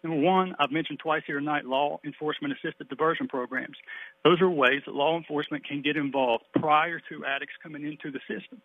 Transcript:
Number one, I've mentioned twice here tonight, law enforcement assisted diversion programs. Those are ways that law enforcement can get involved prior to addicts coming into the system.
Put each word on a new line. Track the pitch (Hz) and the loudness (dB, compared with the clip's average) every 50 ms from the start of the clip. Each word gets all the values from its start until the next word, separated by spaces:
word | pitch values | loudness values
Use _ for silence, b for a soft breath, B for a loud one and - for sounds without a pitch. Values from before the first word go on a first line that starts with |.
Number | - 165 165 151 | -4 -2 0 2
one, | 139 175 190 185 185 185 - - | 4 4 4 4 2 2 0 -2
I've | 143 139 | -2 0
mentioned | 131 160 160 - 151 139 | 0 -2 -2 -4 -6 -8
twice | - 160 151 156 151 | -2 -2 -2 -2 -2
here | - 151 143 | -4 -6 -4
tonight, | 143 151 151 147 139 | -2 -2 -2 -2 -2
law | 127 131 135 147 143 156 151 - | -2 0 0 0 0 -2 -6 -10
enforcement | 151 139 - 156 147 135 - - 139 | -12 -10 -6 -4 -4 -4 -4 -4 -6
assisted | 135 - - 165 151 _ 151 - | -6 -4 -6 -10 -8 _ -12 -12
diversion | 135 127 156 160 165 - 139 127 | -4 0 0 0 0 0 -4 -4
programs. | - 131 123 123 131 127 - - - - B B B B B B B B _ | -4 -6 -6 -4 -6 -6 -6 -8 -12 -16 B B B B B B B B _
Those | 156 180 160 | 6 6 8
are | 190 185 | 4 4
ways | 175 147 135 123 135 143 - | 4 6 4 4 4 4 -2
that | - - | -6 -2
law | 139 143 156 165 | 2 2 2 2
enforcement | 170 160 - 156 143 147 - 151 143 - | 0 -2 -4 -4 -4 -2 -2 -6 -8 -6
can | - 143 143 | -6 -6 -2
get | 131 143 151 | 0 0 0
involved | 156 143 139 127 139 131 123 113 113 _ _ - - | 0 -2 0 2 2 2 4 2 0 _ _ 0 0
prior | 175 156 151 151 156 170 170 156 - - | 4 6 6 6 4 2 -2 -8 -10 -12
to | 165 147 151 | -12 -8 -4
addicts | 139 135 139 143 - - - | -4 -4 -4 -6 -10 -12 -16
coming | - 165 151 143 147 | -14 -14 -12 -8 -8
into | 147 151 156 - 160 | -8 -8 -8 -10 -10
the | 135 - - | -10 -10 -8
system. | - 113 160 190 - - 220 | -8 -8 -8 -8 -12 -20 -20